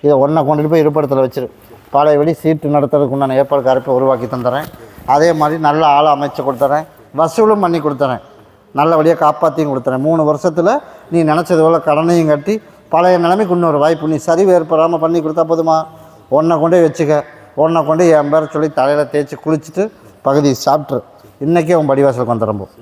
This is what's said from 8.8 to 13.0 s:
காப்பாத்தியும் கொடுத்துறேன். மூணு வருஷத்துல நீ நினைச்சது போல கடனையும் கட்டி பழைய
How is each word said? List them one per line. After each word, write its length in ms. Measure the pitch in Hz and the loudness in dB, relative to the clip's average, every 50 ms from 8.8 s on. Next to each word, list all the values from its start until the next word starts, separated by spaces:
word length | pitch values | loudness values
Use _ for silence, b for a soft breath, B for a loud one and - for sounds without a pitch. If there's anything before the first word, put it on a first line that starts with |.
| 147 160 165 156 151 160 165 151 160 | 0 2 2 2 2 2 2 2 2
காப்பாத்தியும் 460 | 147 147 - - 160 139 156 156 147 139 | 0 0 0 -2 -2 -2 -2 -4 -4 -4
கொடுத்துறேன். 320 | 131 123 135 127 131 139 156 | -4 -4 -4 -4 -2 -2 0
மூணு 140 | 165 165 156 147 | 0 0 2 0
வருஷத்துல 440 | 151 143 - 185 156 165 170 190 240 294 - B B B B B 165 | 0 0 -2 -2 -2 0 0 0 0 -2 -6 B B B B B -2
நீ 60 | 170 165 151 | 0 0 2
நினைச்சது 320 | 151 165 170 - 185 160 160 | 0 0 0 0 2 2 4
போல 140 | 160 170 165 - 156 | 4 2 2 0 0
கடனையும் 420 | 147 151 160 170 175 170 165 156 151 | 0 0 2 0 2 2 2 2 0
கட்டி 220 | 143 143 196 214 220 B B B B B _ - | -2 -2 -4 -6 -6 B B B B B _ 0
பழைய 240 | 160 | 2